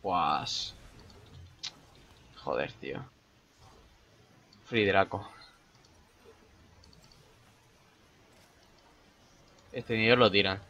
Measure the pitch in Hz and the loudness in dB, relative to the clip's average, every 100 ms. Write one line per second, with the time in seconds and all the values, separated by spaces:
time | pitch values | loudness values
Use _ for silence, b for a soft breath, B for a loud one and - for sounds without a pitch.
0 | 101 90 78 76 123 - - - - - | -4 -2 0 -2 -4 -8 -10 -14 -20 -20
1 | - - - - - - - - - - | -20 -20 -20 -20 -20 -16 -16 -16 -20 -20
2 | - - - - - 64 69 - 67 69 | -20 -20 -20 -14 -6 -6 -6 -10 -12 -12
3 | 131 _ _ _ _ _ - - - _ | -14 _ _ _ _ _ -20 -20 -20 _
4 | _ - - - _ - - 117 104 95 | _ -20 -20 -20 _ -20 -4 0 2 2
5 | 95 104 101 B B B _ - - - | 0 -4 -10 B B B _ -20 -20 -20
6 | _ _ - - - - - - - - | _ _ -20 -20 -20 -20 -20 -20 -20 -20
7 | - - - - - - _ _ _ _ | -20 -20 -20 -20 -20 -20 _ _ _ _
8 | _ _ - - - _ _ - - - | _ _ -20 -20 -20 _ _ -20 -20 -20
9 | - _ - - - - - 131 - 110 | -20 _ -20 -20 -20 -20 -16 -14 -4 2
10 | 110 123 113 98 95 98 - | 4 6 6 6 2 -2 -8